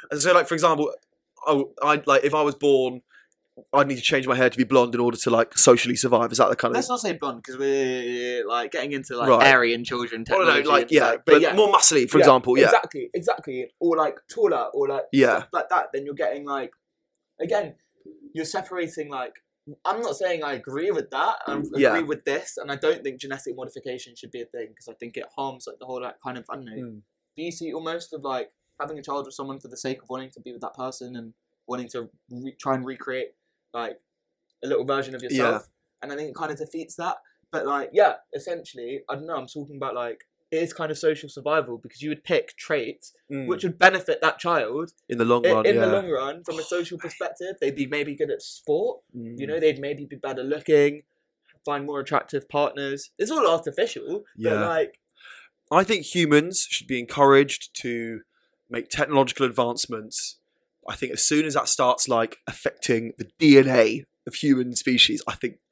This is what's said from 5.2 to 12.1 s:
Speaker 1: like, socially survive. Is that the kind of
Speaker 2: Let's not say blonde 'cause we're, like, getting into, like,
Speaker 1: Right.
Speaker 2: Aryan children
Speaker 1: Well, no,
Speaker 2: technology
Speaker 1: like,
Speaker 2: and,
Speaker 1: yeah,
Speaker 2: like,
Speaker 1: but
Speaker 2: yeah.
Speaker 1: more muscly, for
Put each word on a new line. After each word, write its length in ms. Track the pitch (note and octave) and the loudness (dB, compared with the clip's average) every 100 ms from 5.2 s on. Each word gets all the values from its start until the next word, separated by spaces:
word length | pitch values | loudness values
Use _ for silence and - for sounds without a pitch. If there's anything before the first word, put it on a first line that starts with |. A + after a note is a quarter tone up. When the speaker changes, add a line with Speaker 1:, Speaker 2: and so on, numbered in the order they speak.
| - | 2
Speaker 1:
like, 260 | A#2 A#2 - | 2 2 4
socially 400 | - A#2+ A#2+ A#2+ | 8 8 6 0
survive. 340 | C3 A#2+ A#2 | 2 2 2
Is 60 | A#2 | 4
that 140 | A2 | 4
the 60 | A#2 | 4
kind 160 | A#2+ | 0
of 40 | C3 | 0
Speaker 2:
Let's 140 | C3+ | -2
not 100 | B3 | -4
say 140 | G#3+ | -4
blonde 280 | E3+ C#3+ A#2+ | -4 -6 -8
'cause 140 | A2 C3 | -12 -4
we're, 880 | C#3 C#3 C3 B2+ A#2+ B2 B2 B2 G#2 | -2 0 0 -2 -4 -6 -4 -4 -2
like, 260 | A#2+ A2 | -2 -2
getting 200 | E3+ C3+ | -6 -6
into, 240 | C#3 B2+ B2 | -6 -8 -2
like, 140 | A#2+ | 4
Speaker 1:
Right. 160 | A#2 C3+ | 8 8
Speaker 2:
Aryan 280 | C3 A#2+ A#2 | 8 6 0
children 440 | A#2+ B2 A#2+ A2+ A2+ | -4 -6 -6 -8 -2
Speaker 1:
Well, 120 | A#2+ | 2
no, 40 | |
Speaker 2:
technology 240 | E3 C#3+ C#3+ | 4 4 4
Speaker 1:
like, 140 | C#3+ | 4
Speaker 2:
and, 100 | A#2+ | 4
Speaker 1:
yeah, 180 | D3+ C3 | 2 2
Speaker 2:
like, 120 | A#2 | 0
Speaker 1:
but 160 | - D3+ | 6 6
Speaker 2:
yeah. 140 | D#3+ | 6
Speaker 1:
more 140 | F#3+ G#3 | 4 4
muscly, 360 | G3+ - D#3 | 6 6 4
for 100 | B2 | 4